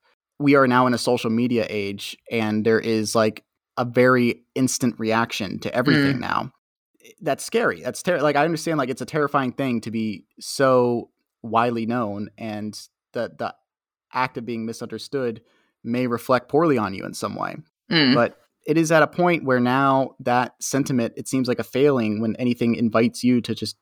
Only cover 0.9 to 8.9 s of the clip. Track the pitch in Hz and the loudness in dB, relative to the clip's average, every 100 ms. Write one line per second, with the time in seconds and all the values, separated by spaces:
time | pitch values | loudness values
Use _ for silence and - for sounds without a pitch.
0.9 | 120 - 120 120 113 123 120 104 104 101 | 2 0 0 0 0 2 0 0 -2 -4
1.9 | 101 - - - 117 107 107 110 110 113 | -6 -10 -14 -8 -4 0 0 2 2 2
2.9 | 110 107 117 110 107 - _ _ - 123 | -2 0 2 2 0 -12 _ _ -6 -2
3.9 | 123 127 127 120 - _ - 131 - 123 | 4 6 6 4 0 _ -2 -2 0 -2
4.9 | - 110 110 117 - 113 104 - - 147 | -2 -2 0 0 -4 -8 -8 -6 -2 0
5.9 | 151 139 135 - - 131 - _ _ _ | 2 2 -2 -2 -4 -6 -12 _ _ _
6.9 | _ - - 156 135 - 226 202 87 101 | _ -20 -10 -6 -6 -4 -2 -2 -4 -8
7.9 | - - 170 147 143 156 160 170 156 127 | -8 -2 0 2 2 0 -2 -4 -2 -2